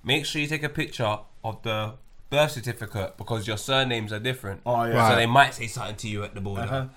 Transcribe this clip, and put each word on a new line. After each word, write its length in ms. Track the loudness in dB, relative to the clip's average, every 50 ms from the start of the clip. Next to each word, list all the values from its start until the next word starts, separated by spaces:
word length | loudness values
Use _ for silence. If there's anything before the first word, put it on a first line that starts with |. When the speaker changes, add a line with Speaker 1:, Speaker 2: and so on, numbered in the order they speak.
| 2
Speaker 1:
"Make 220 | 2 0 2 0
sure 140 | -2 -2 -2
you 60 | -2
take 160 | -2 -2 -2
a 60 | -2 -4
picture 500 | -2 -4 -6 -4 -2 -2 0 0 0 -2 -6 -16 -18 -8 -8
of 180 | -8 -8 -6
the 320 | -4 -2 -2 -2 -2 -4 -6 -12 -18 -20 -20 -20 -10 -2
birth 240 | 2 2 2 2
certificate 640 | 2 -4 -4 -6 -6 -6 -8 -6 -4 -4 -4 -4 -6
because 300 | -12 -6 -4 -4 -4 -2
your 100 | -4 -4
surnames 560 | -4 0 2 2 2 4 2 0 -2 -2 -4
are 60 | -6 -4
different." 400 | -2 -4 -4 -4 -6 -8 -8 -6 -2
Speaker 2:
Oh, 200 | 0 2 2 2
yeah. 80 | 2
Speaker 1:
So 60 | 4 6
Speaker 3:
Right. 160 | 6 6 6
Speaker 1:
they 100 | 6 4
might 280 | 6 8 8 8 6 4
say 120 | -4 -8
something 300 | -6 -6 -6 -6 -6 -8
to 120 | -6 -6 -4
you 140 | -4 -4 -6
at 100 | -8 -8
the 60 | -8
border. 220 | -6 -6 -4 -4
Speaker 2:
Uh-huh. 220 | -4 -2 -2 -4 -4 -6 -2